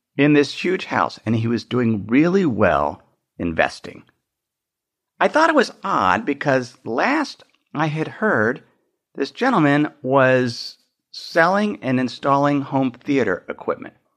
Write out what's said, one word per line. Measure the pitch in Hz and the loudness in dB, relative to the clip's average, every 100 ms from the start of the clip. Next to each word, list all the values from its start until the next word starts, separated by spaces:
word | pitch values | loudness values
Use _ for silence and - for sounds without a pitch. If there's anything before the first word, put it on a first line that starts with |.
| _ - | _ 0
in | 143 | 4
this | 147 139 - | 4 2 -2
huge | 175 185 - | -4 -4 -4
house, | 120 73 - 107 | -2 -2 -4 -4
and | 113 | -2
he | 113 | 0
was | 117 - | -4 -4
doing | 123 117 110 101 | -2 0 -2 0
really | 123 165 190 180 | 2 2 2 0
well | 101 98 73 73 87 _ _ _ - | 2 2 2 0 -6 _ _ _ -8
investing. | 87 82 71 - - - - _ _ _ _ _ _ _ _ _ _ _ | -6 -2 -2 -4 -16 -20 -20 _ _ _ _ _ _ _ _ _ _ _
I | 196 | 0
thought | 294 330 | 2 2
it | 302 | 2
was | - - | 0 -4
odd | 190 165 95 95 127 | -4 0 2 2 0
because | 139 147 131 123 - | -4 0 0 -2 -10
last | 110 117 196 302 285 - - _ _ 135 | -6 -2 0 -2 -4 -10 -20 _ _ -6
I | 156 | -4
had | 156 147 | -4 -6
heard, | - 220 147 110 143 - _ _ _ _ | -4 -2 0 0 -2 -10 _ _ _ _
this | - 135 | -8 -8
gentleman | - 269 226 147 143 151 - | -4 -2 2 2 2 0 -4
was | 127 135 131 131 127 117 - - _ _ _ | 0 4 4 4 2 -4 -12 -20 _ _ _
selling | - - 170 165 196 208 202 | -20 -4 2 2 2 0 -4
and | 131 127 | -2 -2
installing | 127 - 147 139 143 143 | -2 -4 0 2 2 0
home | 135 139 131 | -2 -2 -2
theater | 120 - 139 107 90 - | -4 -2 0 0 -2 -6
equipment. | - - - - - _ | -8 -6 -6 -10 -20 _